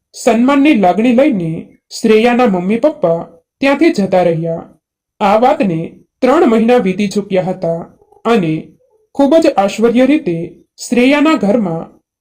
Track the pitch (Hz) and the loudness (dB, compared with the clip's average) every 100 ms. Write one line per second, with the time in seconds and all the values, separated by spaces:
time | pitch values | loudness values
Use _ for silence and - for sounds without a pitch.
0 | _ - 247 220 254 285 285 233 185 180 | _ -4 0 2 2 2 2 2 2 2
1 | 247 240 302 202 165 165 - _ _ - | 2 2 2 0 -6 -8 -14 _ _ -4
2 | 220 220 240 240 247 185 185 233 294 - | 2 2 2 2 0 0 -2 -2 -2 0
3 | 170 165 - - _ _ 277 277 330 - | -2 -2 -6 -20 _ _ -2 2 0 0
4 | 185 185 180 160 165 165 - _ _ _ | 0 0 0 -2 -4 -8 -12 _ _ _
5 | _ _ 208 220 254 302 202 165 175 - | _ _ 0 2 2 0 -2 -2 -8 -14
6 | _ _ 247 311 320 226 226 247 185 180 | _ _ 0 2 2 2 2 2 0 -2
7 | 202 208 196 190 180 185 165 170 - _ | -4 -4 -2 -4 -2 -6 -6 -6 -10 _
8 | _ _ 220 233 160 156 - _ _ _ | _ _ -2 0 0 -4 -10 _ _ _
9 | _ - 277 320 320 - 196 - 233 240 | _ 0 2 4 2 0 -2 0 0 2
10 | 262 302 180 165 170 - _ _ - 240 | 2 0 -2 -6 -8 -16 _ _ -4 0
11 | 254 294 302 294 202 233 185 165 - _ | 2 2 0 0 0 -2 -2 -6 -12 _
12 | _ _ | _ _